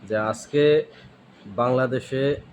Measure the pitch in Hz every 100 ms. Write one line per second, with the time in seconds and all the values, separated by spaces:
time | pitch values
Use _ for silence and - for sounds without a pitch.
0 | 98 107 107 113 - 143 147 151 - -
1 | - - - - - 101 120 127 131 123
2 | - 131 135 143 -